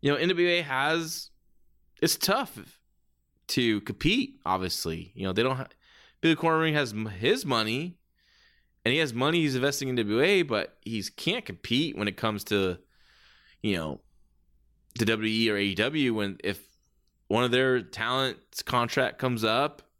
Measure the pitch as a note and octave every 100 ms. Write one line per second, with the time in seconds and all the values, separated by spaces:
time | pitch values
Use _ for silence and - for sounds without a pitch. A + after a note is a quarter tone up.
0 | C#3 C#3+ E3+ F3 F3 F3 D3+ C3 C#3+ E3
1 | E3 - - _ _ _ _ _ _ _
2 | D#3+ - - A3 B3+ - F2 - _ _
3 | _ _ _ _ - - A#2+ G#2 - G#2+
4 | D#3+ A3+ - - - F#2 F#2 - E2+ E2
5 | F2+ - G2 F#2+ B2 C3 C3 - _ -
6 | - _ D#3+ E3 E3 D#3+ D#3+ D3+ C3 G#2
7 | G#2+ F#2 A#2 B3 G3+ A#2 A2 A#2+ F3 -
8 | _ _ _ _ _ _ _ _ A2+ C#3
9 | D#3 A#2 C#3 E3+ D#3 C3 C3+ C#3 C3+ B2
10 | G#2 A2 D#3+ G3+ D#3 G#2+ - _ - A2+
11 | F#2 - - A#3 - F2 - A#2+ D#3+ -
12 | G#2 F2+ A2+ G#2 - G#2 F#2+ F2 _ _
13 | _ _ - _ _ _ A2 F#2 D#2+ C#2+
14 | _ _ _ _ _ _ _ _ _ -
15 | A2 A2 A2 A2 A2+ G#2 G2+ F#2+ A#2 D#3
16 | C3 A2 G2+ F#2+ F#2 G2 - _ _ _
17 | _ _ _ G#2+ B2 B2 C3 B2+ F#2+ -
18 | A2+ B2+ C3+ - _ - - B2 A#2+ -
19 | B2+ - C3 A#2+ A2 A#2 D3 - _